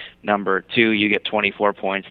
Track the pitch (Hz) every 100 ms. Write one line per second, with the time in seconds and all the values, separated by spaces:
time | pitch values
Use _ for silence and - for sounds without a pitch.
0 | - - - 104 95 95 - - 113 107
1 | 104 101 - 110 101 - 104 104 98 98
2 | 95